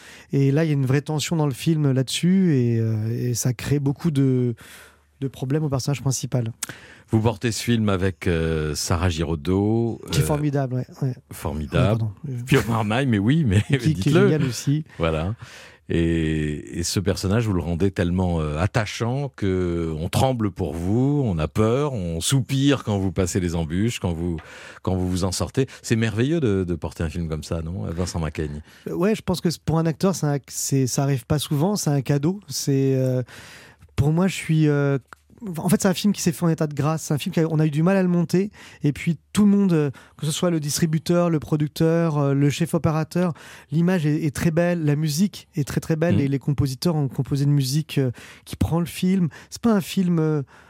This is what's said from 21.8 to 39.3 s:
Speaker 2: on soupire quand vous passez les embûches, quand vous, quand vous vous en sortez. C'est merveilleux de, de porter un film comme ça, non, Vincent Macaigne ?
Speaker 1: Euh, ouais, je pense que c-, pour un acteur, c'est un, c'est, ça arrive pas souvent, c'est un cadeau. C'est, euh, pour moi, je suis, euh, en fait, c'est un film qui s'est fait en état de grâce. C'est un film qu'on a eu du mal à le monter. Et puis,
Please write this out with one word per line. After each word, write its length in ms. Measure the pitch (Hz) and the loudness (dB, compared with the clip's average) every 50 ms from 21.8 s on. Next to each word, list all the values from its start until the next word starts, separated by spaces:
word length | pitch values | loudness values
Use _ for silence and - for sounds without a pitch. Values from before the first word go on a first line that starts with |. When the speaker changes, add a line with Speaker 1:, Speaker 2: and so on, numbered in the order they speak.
| 147 147 131 | 0 -2 -4
Speaker 2:
on 280 | 104 87 85 82 85 | -4 -4 -4 -4 -2
soupire 640 | - - 135 135 113 - 135 135 139 143 139 120 - | 0 0 2 0 0 0 0 2 2 2 2 2 0
quand 160 | 113 104 98 | -2 0 0
vous 120 | 95 95 | 0 0
passez 280 | 85 98 92 87 - 101 | 0 0 -2 0 0 -2
les 160 | 90 85 82 | -2 0 -2
embûches, 440 | 85 82 76 85 92 107 120 - - | -2 -2 -2 -2 -2 -2 -2 -2 -2
quand 140 | - 90 82 | -4 -4 -4
vous, 240 | 80 85 90 82 78 - - - - - - - - - | -2 -4 -4 -4 -6 -8 -14 -20 -20 -20 -20 -16 -8 -4
quand 100 | - 92 | -2 -2
vous 140 | 92 92 90 | 0 0 -2
vous 140 | 90 90 95 | -2 -2 -2
en 80 | 92 | -2
sortez. 340 | 87 - 92 - - 131 131 - - - | -2 -4 -4 -2 -2 -2 -2 -2 -4 -10
C'est 140 | - - 120 | -2 0 0
merveilleux 440 | 110 117 110 92 110 123 143 165 170 | 2 0 0 0 0 0 0 0 0
de, 240 | 139 107 98 95 92 | 2 2 2 0 0
de 120 | 85 87 | -2 -4
porter 260 | 80 - 80 - - 85 | -4 -6 -8 -6 -4 -4
un 60 | 78 | -4
film 180 | 73 87 85 | -2 -4 -4
comme 160 | 78 80 76 76 | -4 -6 -6 -6
ça, 200 | - 87 82 78 | -6 -6 -6 -6
non, 220 | 80 87 101 104 85 | -6 -8 -6 -6 -6
Vincent 300 | 85 85 90 85 - 87 | -4 -4 -4 -4 -2 -4
Macaigne ? 420 | 80 73 - - 78 73 73 76 - - - - - | -4 -4 -4 -6 -6 -6 -6 -10 -14 -16 -20 -14 -10
Speaker 1:
Euh, 60 | - 165 | -8 -4
ouais, 220 | 165 175 214 220 | 0 0 0 0
je 80 | - - | -2 -2
pense 180 | - 180 - | -4 -4 -2
que 80 | - 175 | -2 -4
c-, 80 | 147 - - | -4 -2 -2
pour 140 | - 151 165 | 0 0 2
un 80 | 160 | 2
acteur, 260 | 165 147 - 180 196 170 | 0 0 0 0 0 0
c'est 140 | - 156 | 0 0
un, 100 | 147 143 139 - | 0 0 -2 -4
c'est, 380 | - - - - - 143 135 131 | -8 -10 -6 -4 0 2 2 2
ça 160 | 120 - - | 2 0 0
arrive 240 | 139 139 139 123 - | 0 0 0 -2 0
pas 140 | - 151 143 | -2 -2 -2
souvent, 360 | - - 156 139 156 196 208 | 0 0 0 0 2 0 0
c'est 140 | 185 - 156 | 0 0 0
un 120 | 143 139 | 0 0
cadeau. 380 | 123 - 143 143 143 165 190 208 - | 2 0 0 2 2 0 -2 -4 -8
C'est, 460 | - 127 - - 147 139 135 135 135 131 | -10 -8 -4 -2 0 2 2 2 2 2
euh, 280 | 131 131 131 127 127 123 - - - - - - - - - - _ - - - | 2 2 0 0 -2 -4 -6 -12 -20 -20 -20 -20 -20 -20 -20 -20 _ -20 -12 -4
pour 160 | - 139 151 160 | 0 0 2 2
moi, 140 | 170 190 | 2 2
je 80 | 190 - | 0 0
suis, 320 | - - - 160 156 156 | -4 -2 0 2 4 4
euh, 320 | 147 147 143 143 139 139 135 - - - _ _ _ - - 240 196 165 | 4 4 4 2 2 0 0 -4 -8 -20 _ _ _ -20 -14 -12 -10 -8
en 120 | 156 - 180 | -2 0 2
fait, 120 | 202 214 | 2 4
c'est 60 | - | 4
un 60 | 190 175 | 2 0
film 180 | - - 208 | 2 2 0
qui 100 | 190 - | 0 2
s'est 120 | - 180 - | 0 -2 0
fait 100 | - 175 | 2 2
en 40 | 165 | 0
état 180 | 160 - 160 | 2 2 -2
de 60 | 147 147 | -4 -2
grâce. 300 | 135 135 156 160 151 - | 0 0 0 0 -2 -2
C'est 100 | - 156 | -2 -2
un 40 | |
film 160 | 135 - 190 - | -2 -2 -2 0
qu'on 260 | 175 156 160 160 151 | 0 0 2 2 2
a 60 | 156 | 2
eu 40 | 156 | 2
du 100 | 143 151 | 2 2
mal 140 | 160 180 196 | 2 4 4
à 80 | 190 185 | 4 2
le 60 | 180 | 2
monter. 420 | 175 175 170 - - 180 196 208 - - - - - - - | 2 2 0 2 2 0 0 0 -6 -14 -20 -20 -12 -2 -2
Et 80 | 147 | -2
puis, 260 | 139 - - 170 156 - _ _ | -2 0 -2 -2 -4 -4 _ _